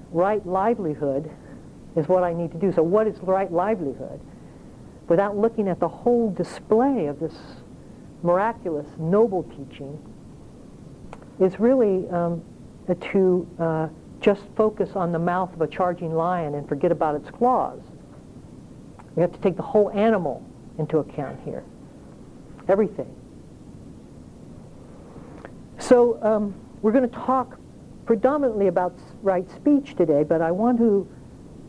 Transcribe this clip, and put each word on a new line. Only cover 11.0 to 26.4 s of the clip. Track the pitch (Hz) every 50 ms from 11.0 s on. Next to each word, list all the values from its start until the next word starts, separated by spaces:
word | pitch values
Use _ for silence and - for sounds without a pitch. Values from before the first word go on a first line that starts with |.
| - - - - - - - -
is | 190 185 185 -
really, | 214 240 269 262 226 208 190 185 - -
um, | 180 175 175 170 175 165 - - - - - - - - - - 175 175
to, | - - - 196 190 185 180 185 - - -
uh, | - 165 165 160 160 160 156 - - - - - -
just | - 208 196 196 - - -
focus | - 214 214 214 - 196 - -
on | 196 175 170
the | 170 165
mouth | 170 175 175 185 185 175 180
of | 165
a | 160
charging | 147 - - 185 180 175 175 175 160 160
lion | 160 165 175 180 175 160 147 147
and | 147 143
forget | - 151 139 185 175
about | 160 151 160 156 147
its | 147 - -
claws. | - - 233 247 254 202 131 - 131 - - - - - - - - - - - - - - - - - - - - - - - - - - - -
We | 160
have | 175 170
to | - -
take | - 196 165
the | - -
whole | - - 214 202 190
animal | - 202 214 226 220 190 165 143 120 - - - - - - - -
into | - 156 151 160 151
account | 139 - - - 139 135 143 - -
here. | 147 - - - - - - - - - - - - - - - - - - - - - - -
Everything. | - 196 196 214 - - - 123 - - - - - - - - - - - - - - - - - - - - - - - - - - - - - - - - - - - - - - - - - - - - - - - - - - - - - - -
So, | - - 247 240 240 240 226 -
um, | 233 214 220 208